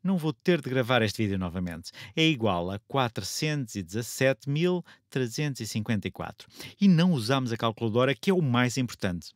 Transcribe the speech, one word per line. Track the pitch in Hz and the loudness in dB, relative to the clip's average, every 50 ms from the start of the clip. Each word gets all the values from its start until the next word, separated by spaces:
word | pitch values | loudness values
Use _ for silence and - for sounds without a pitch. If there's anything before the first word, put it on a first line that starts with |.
| _ | _
Não | 180 196 | 0 0
vou | 180 151 160 143 | 0 0 -2 -4
ter | _ _ - 175 160 | _ _ 2 2 2
de | 135 127 | 2 0
gravar | 127 131 127 110 131 120 110 | 0 0 2 4 4 4 4
este | 104 - - 113 | 2 0 0 -2
vídeo | 101 98 95 | 0 0 -2
novamente. | 92 87 80 95 90 90 82 82 87 - - - - - - | -2 -4 -4 -4 -4 -4 -6 -8 -12 -16 -18 -18 -20 -10 -2
É | - 160 | 2 2
igual | 160 156 120 110 107 92 87 87 90 | 2 2 2 0 0 0 0 -2 -4
a | 98 104 | -6 -10
quatrocentos | _ _ - 135 127 117 - - 95 - - - 151 156 151 147 135 113 - | _ _ -2 0 0 0 -2 -6 -8 -6 -6 -4 -4 -2 -2 -4 -4 -6 -8
e | 101 92 | -10 -8
dezassete | 80 92 113 120 - - - 135 135 135 _ - 139 | -6 -6 -8 -6 -6 -2 2 2 2 2 _ -4 -4
mil | 143 151 170 180 180 175 170 - - _ _ _ | -2 0 0 0 0 -2 -4 -10 -20 _ _ _
trezentos | - 139 127 117 110 - 151 147 135 - | -4 -4 -4 -2 -4 -4 -4 -4 -4 -6
e | 113 | -8
cinquenta | 104 - 113 107 - 113 101 92 95 | -6 -4 -6 -2 -2 -2 -2 -2 -6
e | |
quatro. | - - 82 80 - _ - _ _ - - - - _ | -8 -8 -12 -12 -12 _ -20 _ _ -18 -18 -18 -4 _
E | 202 202 | 6 6
não | 180 156 170 185 170 | 6 6 6 4 2
usamos | 131 110 110 139 135 127 120 113 | 2 0 0 0 0 0 -2 -4
a | |
calculadora, | - - 113 107 - 117 113 104 120 127 131 139 | -2 -2 -2 -2 0 -4 0 2 2 2 2 0
que | - - 196 | 0 0 0
é | 190 | 2
o | 180 165 | 2 2
mais | 135 120 123 123 123 117 | 2 4 4 4 2 2
importante. | 139 127 113 - - - 98 87 87 - - - | -2 -4 -4 -4 -4 -4 -4 -4 -4 -8 -14 -20